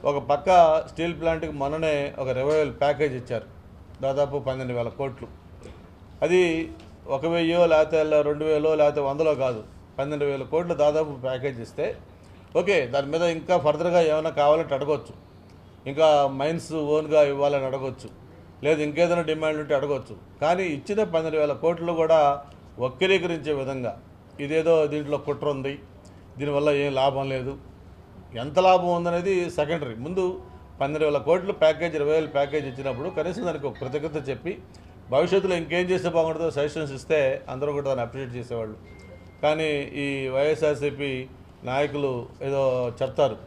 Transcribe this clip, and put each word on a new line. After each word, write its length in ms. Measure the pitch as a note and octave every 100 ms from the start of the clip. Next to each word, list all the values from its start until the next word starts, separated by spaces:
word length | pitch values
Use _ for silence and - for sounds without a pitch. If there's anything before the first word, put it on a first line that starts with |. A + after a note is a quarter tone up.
ఒక 140 | C#3 C#3+
పక్క 300 | - D3 - F3+ E3 D#3 -
స్టీల్ 320 | - E3 D#3
ప్లాంట్కి 320 | E3 D#3+ D#3+
మొన్ననే 640 | D3 C#3 D#3 D#3+ D3 C#3+ -
ఒక 100 | C3+
రివైవల్ 440 | B2 C3+ D#3 D3 A#2
ప్యాకేజ్ 340 | C#3+ C#3 D3+
ఇచ్చారు, 300 | B2+ - A#2 - - - - - -
దాదాపు 360 | C3 C#3 C#3 C#3+
పన్నెండు 340 | B2+ C3 B2+
వేల 160 | A#2+ A#2
కోట్లు. 400 | - C3+ A#2 A#2 - - - - - - - - -
అది 500 | D#3+ F3+ F3 E3 E3 - - - -
ఒక 200 | C3+ D#3+
వెయ్యో, 400 | E3+ E3 E3+ E3+
లేకపోతే 560 | D#3 D#3 D#3+ D#3 D3+
రెండు 220 | D3 D3
వేలో, 300 | D#3 D3+ D#3
లేకపోతే 260 | D#3 D3 C#3+
వందలో 340 | C#3 C#3+ D#3+
కాదు, 300 | C#3 C3 A2+ G#2 - - -
పన్నెండు 260 | C#3 D3+
వేల 180 | C#3+ C#3
కోట్లు 320 | B2+ D#3 F3
దాదాపు 360 | D#3 D3+ D3+ D#3
ప్యాకేజ్ 500 | C3+ B2+ B2+ C#3 A#2+
ఇస్తే, 360 | A2+ - D#3 - - - - - - D3+
ఓకే, 280 | F3+ F#3 B2
దాని 200 | C#3 C#3
మీద 160 | D#3+
ఇంకా 360 | F3 D#3+ - F3+
ఫర్దర్గా 420 | C#3+ D3+ E3+ F3
ఏమైనా 300 | D#3+ D#3 D#3+
కావాలంటే 440 | D3 D3 D#3+ D#3+
అడగొచ్చు, 400 | C3+ C#3+ D3 - - - - - - - - -
ఇంకా 400 | C#3 D#3 D3 C#3
మైన్స్ 460 | C3+ D3 E3 -
ఓన్గా 500 | D#3+ D3 D3+ D3+ D3+
ఇవ్వాలని 420 | D3 C#3 C#3+ C#3+
అడగొచ్చు, 440 | C3 C3+ C3 - - - - - - -
లేదు 160 | C#3+ D#3
ఇంకేదైనా 400 | D3+ D3 E3+ F3
డిమాండ్ 380 | D#3+ D#3 D#3 D3+
ఉంటే 160 | D3
అడగొచ్చు. 420 | C#3+ C#3+ C#3 B2 G2+ - -
కానీ 240 | D3 F3+
ఇచ్చిన 400 | F#3 C#3+ B2 G3+
పన్నెండు 340 | G3+ E3 D#3+ D#3
వేల 140 | D3
కోట్లు 400 | C3 D#3+ E3+ E3+
కూడా 520 | E3 D#3+ D#3+ C#3+ C#3+ - - - -
వక్రీకరించే 720 | B2+ B2 F#3 F#3+ E3+ E3 D3
విధంగా, 480 | C#3+ C3 C3+ A#2 - - - - -
ఇదేదో 460 | C#3+ D#3+ D#3+ D#3+ D3+
దీంట్లో 320 | D3+ D3 C#3+
కుట్ర 300 | - C#3 D3+
ఉంది, 320 | C3+ C3+ C#3+ - - - - - -
దీనివల్ల 320 | C#3+ C#3+ D3+
ఏం 240 | C#3+ C#3+
లాభం 340 | C3 C3+ C3+ C3+
లేదు, 300 | C3 B2+ C#3 - - - - - - - A#2
ఎంత 200 | C3+ D3
లాభం 360 | F#3 F#3 F3 F3
ఉందనేది 540 | F3 E3+ F3+ F#3 E3+
సెకండరీ. 440 | F3 D3 E3 C#3
ముందు 480 | A2+ C#3 F#3 F3+ F#3 - - - -
పన్నెండు 240 | C#3 D3+
వేల 140 | D#3 D3
కోట్లు 340 | B2+ F3 F#3
ప్యాకేజ్, 420 | G3 D#3 D3+ E3+
ఇరవై 180 | D#3 C#3+
వేల 140 | D#3 D3+
ప్యాకేజ్ 400 | C#3 C#3+ D3+ C3+
ఇచ్చినప్పుడు 420 | B2+ C3+ A#2+ D#3+
కనీసం 380 | D#3+ D#3+ F#3 F3+
దానికి 200 | D#3 C3+
ఒక 120 | A2
కృతజ్ఞత 500 | B2+ D3 D#3 D3+ C3
చెప్పి, 340 | B2 E3+ G#3 - - - - -
భవిష్యత్తులో 460 | C3 E3+ F#3+ F#3+ F3
ఇంకేం 300 | D#3 E3+ F3+
చేస్తే 220 | F#3 E3+
బాగుంటుందో 420 | E3 D#3+ D#3 E3
సజెషన్స్ 420 | C#3 D3 D#3+ D3
ఇస్తే 500 | C3+ - D#3 C3+ C3 -
అందరూ 240 | C3 D3
కూడా 140 | C#3+ C#3
దాన్ని 160 | C3
అప్రిషియేట్ 340 | A2+ C3+ C3 A#2+
చేసేవాళ్ళు. 400 | A#2 A#2+ A2 G#2+ - - - - - -
కానీ 280 | D3 D#3 D#3 D3
ఈ 480 | C#3 C#3+ C#3+ C#3 C3+
వైఎస్ఆర్సీపీ 1000 | C3 D3 D#3 D#3 C#3 C#3+ C3 C#3 C3 C3 - - -
నాయకులు 600 | A#2+ C3 D3 D3 C#3+ B2 A#2+ -
ఏదో 500 | C#3 C#3 C3+ B2+ B2 A#2
చెప్తారు 340 | C3+ C3 C#3 A2